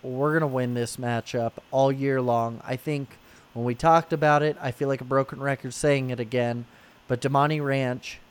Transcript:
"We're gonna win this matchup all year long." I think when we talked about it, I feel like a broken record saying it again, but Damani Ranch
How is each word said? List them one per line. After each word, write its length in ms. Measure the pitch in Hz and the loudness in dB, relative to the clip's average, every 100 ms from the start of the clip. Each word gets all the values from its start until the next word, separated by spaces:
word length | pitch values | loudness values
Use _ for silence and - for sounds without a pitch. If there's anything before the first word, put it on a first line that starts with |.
"We're 300 | 127 127 147 | -6 -2 2
gonna 140 | 160 151 | 2 0
win 260 | 131 123 | 0 -2
this 240 | 120 117 - | -2 -4 -4
matchup 560 | 120 117 - 123 113 - _ | -4 -4 -4 -4 -4 -6 _
all 220 | 131 135 | 2 2
year 300 | 135 139 131 | 2 0 0
long." 400 | 123 117 117 113 | 2 0 0 -6
I 120 | - 127 | -8 -6
think 420 | - 143 135 - - - _ | -4 -6 -6 -16 -20 -20 _
when 140 | 117 120 | -6 -4
we 80 | |
talked 400 | 123 165 165 160 | 2 4 4 4
about 280 | 156 151 147 | 2 4 4
it, 140 | 151 - | 2 -2
I 120 | 135 | -8
feel 180 | - 139 | -4 -2
like 140 | 135 | -2
a 20 | |
broken 340 | 127 135 135 131 | 0 0 0 -4
record 360 | 139 135 131 | -4 -4 -6
saying 340 | - 151 139 131 | 0 2 2 0
it 100 | 123 | -4
again, 460 | 113 123 120 120 120 - - _ - | -2 0 0 -2 -8 -18 -20 _ -6
but 120 | 123 | -2
Damani 420 | 135 139 147 156 | 2 2 2 0
Ranch 580 | 143 135 131 123 - - - | 0 0 0 -4 -10 -16 -20